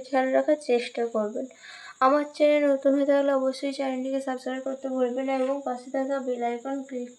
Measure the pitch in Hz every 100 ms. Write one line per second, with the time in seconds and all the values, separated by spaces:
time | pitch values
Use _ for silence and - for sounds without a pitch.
0 | 262 269 262 262 269 302 - 240 240 -
1 | 233 220 214 226 262 - - - - -
2 | 262 294 294 - 294 294 285 269 277 277
3 | 277 285 277 269 262 262 277 269 269 262
4 | 262 269 269 254 254 262 269 262 269 262
5 | 247 247 269 269 262 285 269 247 269 269
6 | 269 277 254 240 240 240 262 277 262 247
7 | 247